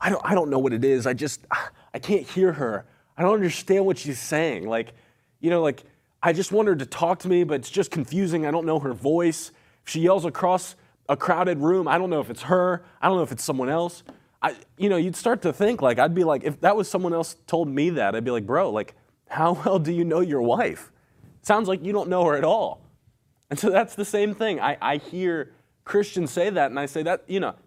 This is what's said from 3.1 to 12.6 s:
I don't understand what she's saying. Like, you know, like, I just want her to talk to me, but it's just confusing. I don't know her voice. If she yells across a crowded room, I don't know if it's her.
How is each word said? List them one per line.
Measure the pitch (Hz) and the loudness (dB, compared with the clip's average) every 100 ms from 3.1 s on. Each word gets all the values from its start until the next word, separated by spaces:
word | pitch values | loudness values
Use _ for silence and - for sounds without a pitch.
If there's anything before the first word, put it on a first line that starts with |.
| - | 0
I | |
don't | 180 | 2
understand | 214 180 - - 196 196 | 2 0 -2 0 2 2
what | 175 | 0
she's | 147 127 | -4 -8
saying. | - 151 160 104 101 | -4 -2 0 -2 -2
Like, | 113 117 - _ _ _ _ | -4 -4 -12 _ _ _ _
you | 165 | 0
know, | 175 | 2
like, | 156 123 - _ _ _ | 2 -2 -10 _ _ _
I | 170 | 0
just | 165 185 | 0 0
want | 208 214 | 0 2
her | 156 | 0
to | 131 | -2
talk | - 170 185 | -2 -2 0
to | 185 | 0
me, | 180 | 2
but | 175 143 | 2 -2
it's | - | -4
just | 196 185 | -4 -2
confusing. | 165 123 165 190 165 151 | -4 -4 -2 -2 0 0
I | |
don't | 165 165 | -2 0
know | 156 | -2
her | 139 | -2
voice. | 113 139 165 170 160 - - _ _ | -4 0 2 2 0 -6 -18 _ _
If | - | -8
she | 156 | 0
yells | 175 190 | 4 4
across | 165 - 180 180 - - _ _ - | 0 -2 0 0 -4 -18 _ _ -4
a | 139 | -2
crowded | - 170 180 156 | 0 2 0 2
room, | 151 185 160 | 2 2 2
I | 160 | 0
don't | 185 | 0
know | 156 | -2
if | 120 | -4
it's | 113 | -8
her. | 135 180 | 0 2